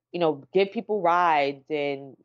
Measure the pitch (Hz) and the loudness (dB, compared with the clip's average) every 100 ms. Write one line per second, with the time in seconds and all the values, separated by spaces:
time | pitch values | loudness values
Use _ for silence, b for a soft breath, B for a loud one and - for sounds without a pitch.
0 | _ 175 165 139 131 185 196 226 - 208 | _ -2 -2 -2 -2 0 0 -2 -4 -2
1 | 175 175 175 151 139 139 - 151 143 139 | 2 4 4 4 2 -2 -6 -4 -2 -4
2 | 139 - | -10 -20